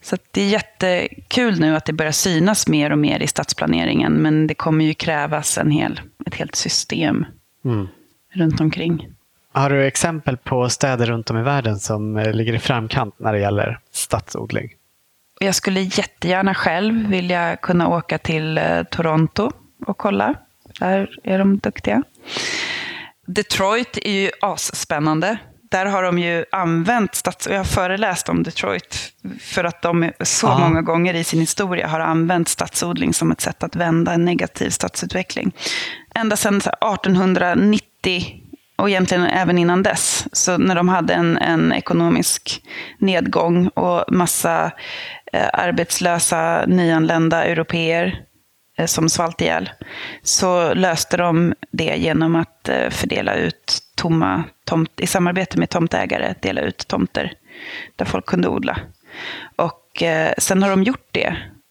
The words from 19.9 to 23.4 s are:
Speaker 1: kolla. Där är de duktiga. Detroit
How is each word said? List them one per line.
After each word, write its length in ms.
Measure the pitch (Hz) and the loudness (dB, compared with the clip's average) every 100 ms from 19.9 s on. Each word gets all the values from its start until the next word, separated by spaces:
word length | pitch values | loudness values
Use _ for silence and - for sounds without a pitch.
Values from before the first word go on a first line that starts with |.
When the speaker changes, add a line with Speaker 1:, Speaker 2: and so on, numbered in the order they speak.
| 196 | -4
Speaker 1:
kolla. 360 | 214 196 214 294 _ _ _ - | -2 0 0 -2 _ _ _ -4
Där 280 | 185 190 196 - | 0 0 -2 -8
är 140 | - 190 | -2 2
de 200 | 196 196 | 4 2
duktiga. 440 | 208 - - 214 294 _ - - - - - - - - - _ - | 0 -4 -2 0 -2 _ -12 -8 -6 -6 -6 -8 -10 -12 -16 _ -6
Detroit 720 | 180 | -4